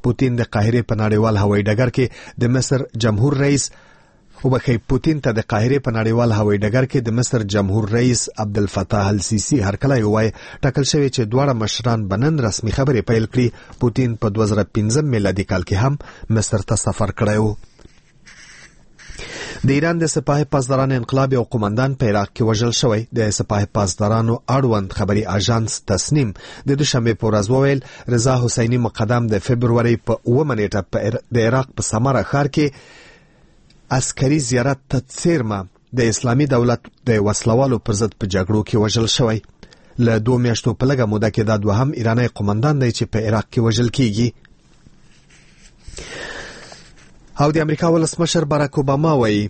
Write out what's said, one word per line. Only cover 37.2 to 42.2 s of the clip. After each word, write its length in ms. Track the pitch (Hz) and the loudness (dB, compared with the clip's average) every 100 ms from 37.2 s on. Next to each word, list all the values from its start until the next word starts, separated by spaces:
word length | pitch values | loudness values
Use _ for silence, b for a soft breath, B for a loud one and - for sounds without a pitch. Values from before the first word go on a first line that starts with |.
| 101 | 2
وسلوالو 500 | 107 117 113 135 120 - | 0 2 2 2 0 -2
پر 80 | 101 | -2
ضد 140 | 107 - | -2 -4
په 60 | 101 | -4
جګړو 280 | 98 95 107 101 | -2 0 0 0
کې 80 | 110 | 0
وژل 320 | 107 113 113 | 0 0 0
شوی. 320 | - 120 110 - _ B B B - | 0 0 -2 -6 _ B B B 0
له 140 | 117 113 | 2 2
دوه 200 | 110 123 | 2 2
میاشتو 300 | 123 110 120 | 2 0 -2
په 120 | 104 131 | 0 0
لږه 160 | 135 110 | 0 0
موده 180 | 107 110 | 0 0
کې 140 | 110 107 | 0 0
دا 60 | 110 | 0
دوهم 320 | 104 101 131 | 0 0 0
ایرانی 360 | 160 113 117 | -2 0 0